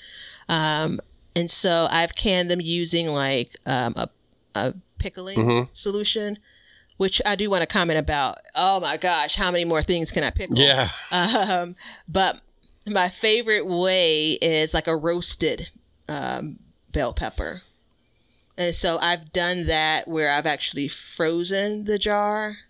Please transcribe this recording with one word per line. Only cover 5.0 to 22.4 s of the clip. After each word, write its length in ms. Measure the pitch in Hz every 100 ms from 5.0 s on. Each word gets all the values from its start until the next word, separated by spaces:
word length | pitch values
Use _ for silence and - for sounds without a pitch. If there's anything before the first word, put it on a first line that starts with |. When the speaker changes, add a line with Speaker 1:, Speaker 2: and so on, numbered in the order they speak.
| 190 - 185 190
Speaker 2:
Mm-hmm. 340 | 117 120 123
Speaker 1:
solution, 640 | - 208 202 208 220 208 208 _ _ _ _ _ -
which 240 | 190 - 208
I 100 | 196
do 140 | 208
wanna 160 | 190 165
comment 320 | 208 175 156
about. 400 | 147 147 131 - - 151
Oh 240 | 185 196
my 160 | 165 160
gosh, 400 | 180 170 147 -
how 140 | 190
many 160 | 175 170
more 160 | 160
things 280 | 156 175 160
can 140 | -
I 60 | 143
pickle? 260 | - - 117
Speaker 2:
Yeah. 320 | 143 135 127 - -
Speaker 1:
Um, 680 | 180 180 226 202 185 175 180 - - -
but 320 | 165 190 - _ _ _ _ -
my 240 | 208 180
favorite 560 | - 220 220 220 214 160
way 680 | 175 180 185 170 156 156 156
is, 320 | 165 160 156
like, 140 | 165 156
a 100 | 160
roasted, 720 | 160 175 170 - 160 117 - - _ _ -
um, 520 | 147 131 127 156 - - _ _
bell 200 | 151 123
pepper. 480 | - 117 - 82 180 - _ _ _ _ _ _ _ _ -
And 180 | 175
so 220 | 160 185 165
I've 320 | 170 170 156
done 340 | 175 175 180 160
that 420 | 160 156 151 -
where 220 | 160 151
I've 140 | 143 156
actually 420 | 143 - - 139
frozen 960 | - - - 165 170 175 196 202 208
the 140 | 208 208
jar 580 | 208 208 208 214